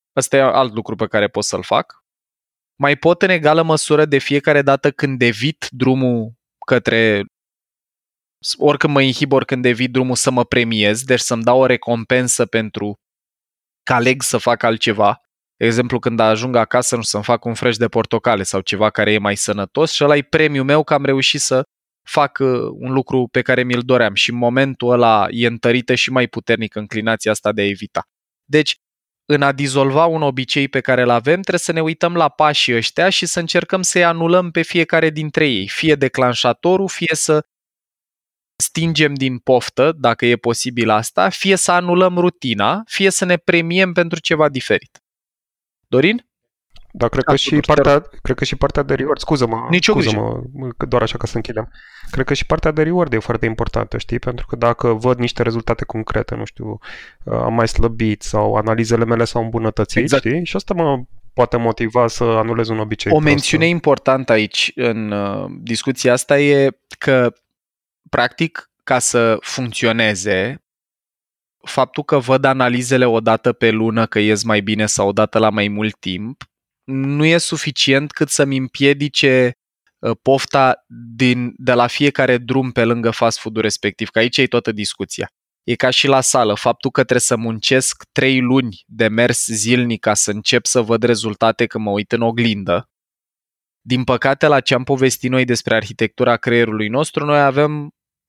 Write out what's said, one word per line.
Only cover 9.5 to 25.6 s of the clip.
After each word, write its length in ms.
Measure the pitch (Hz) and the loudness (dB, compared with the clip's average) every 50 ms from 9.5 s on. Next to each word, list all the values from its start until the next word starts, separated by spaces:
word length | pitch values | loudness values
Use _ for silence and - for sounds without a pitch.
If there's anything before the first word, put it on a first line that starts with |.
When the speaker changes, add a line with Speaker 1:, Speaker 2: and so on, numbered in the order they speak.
| 139 127 123 | -2 -2 0
Speaker 1:
evit 260 | 123 123 110 127 127 | 0 0 0 -2 -2
drumul, 260 | 120 131 127 127 123 | 0 0 0 0 0
să 140 | - - 139 | -2 0 0
mă 140 | 127 123 120 | 0 0 0
premiez, 580 | - - 127 120 113 113 107 104 104 107 117 127 | 0 0 0 0 0 0 2 2 2 2 0 0
deci 180 | 127 127 117 | 0 0 0
să-mi 220 | - - 123 117 113 | 0 -2 -4 -2 0
dau 180 | 120 123 131 | 2 4 4
o 60 | 131 | 4
recompensă 800 | 127 127 117 - - 120 117 113 - 127 127 127 123 - - 123 | 4 2 0 -2 -2 -4 -2 -2 0 0 0 0 0 0 -2 -2
pentru 540 | 101 - 113 110 107 - - 104 104 104 - _ _ _ _ _ _ _ _ _ _ _ _ _ _ _ _ - | -2 -2 -4 -4 -4 -6 -8 -8 -8 -8 -10 _ _ _ _ _ _ _ _ _ _ _ _ _ _ _ _ -4
că 100 | - 131 | -2 0
aleg 300 | 123 120 127 131 135 131 | 2 2 2 0 0 -2
să 160 | - - 117 | -2 -2 0
fac 240 | - 123 117 113 - | 0 0 0 2 2
altceva. 580 | 120 113 110 - 120 110 101 107 101 117 - _ _ _ _ _ _ _ | 0 0 0 0 -2 0 2 2 2 0 -2 _ _ _ _ _ _ _
De 80 | - 120 | -2 0
exemplu, 320 | 117 113 117 123 123 - 120 | 0 2 2 0 0 -2 -4
când 220 | - 120 117 113 | -2 -2 0 2
ajung 360 | 113 110 110 110 117 131 127 | 2 2 2 0 0 0 0
acasă, 400 | 120 110 - - 123 123 - - | 0 0 2 0 0 0 0 -2
nu, 60 | 117 110 | -4 -4
să-mi 220 | - - 104 104 | -4 -4 -4 -2
fac 200 | - 120 113 - | -2 -2 -2 -2
un 100 | 120 113 | -4 -6
fresh 240 | - - 127 117 107 | -2 -2 -2 -2 0
de 100 | 120 110 | -2 -2
portocale 540 | - 117 110 - - 113 - 120 117 101 95 | 0 -2 -2 0 -2 -2 0 0 0 0 0
sau 180 | - - 98 | -4 -4 -6
ceva 300 | 95 - 101 98 107 107 | -4 -4 -2 0 0 0
care 220 | - - 107 104 107 | 0 0 0 2 2
e 60 | 107 | 2
mai 180 | 101 104 101 | 0 0 -2
sănătos 560 | 104 - - 104 104 98 92 - 135 160 151 - | -2 -2 -4 -4 -4 -6 -4 -2 0 0 0 0
și 120 | - 147 | 0 2
ăla 120 | 143 147 | 2 2
e 60 | 147 139 | 2 0
premiul 420 | _ - 160 156 151 147 139 131 | _ 0 2 2 2 0 0 0
meu 200 | 135 143 156 151 | 2 2 2 2
că 100 | - 156 | 2 0
am 100 | 143 139 | 0 0
reușit 360 | 135 135 135 131 - - 147 | 0 0 0 0 0 -2 -2
să 220 | - - 131 127 131 - _ _ _ _ _ _ _ | -2 -2 0 -2 -2 -4 _ _ _ _ _ _ _
fac, 360 | - - - 143 135 - - | -4 -2 0 0 0 0 0
uh, 100 | 139 131 127 120 110 104 - | 0 0 0 0 -2 -6 -8
un 200 | - 123 127 131 | -10 -8 -4 -2
lucru 360 | 135 127 - - 131 127 113 | -2 -2 -2 -2 -2 -2 -2
pe 140 | - 131 123 | -2 -2 0
care 200 | - 127 123 123 | 0 0 0 0
mi-l 180 | 127 123 123 | 0 -2 -2
doream 340 | 123 127 127 123 120 107 98 | 0 2 2 2 2 2 0
și 160 | - - - | 0 -2 -2
în 60 | 123 | -2
momentul 540 | 120 120 120 120 131 135 135 131 - - 120 | -2 0 0 2 2 0 0 -2 -2 0 2
ăla 360 | 123 123 120 117 110 107 98 - | 2 4 4 4 4 4 2 0
e 160 | - 117 117 | 0 0 -2
întărită 480 | 117 117 113 | -2 -2 0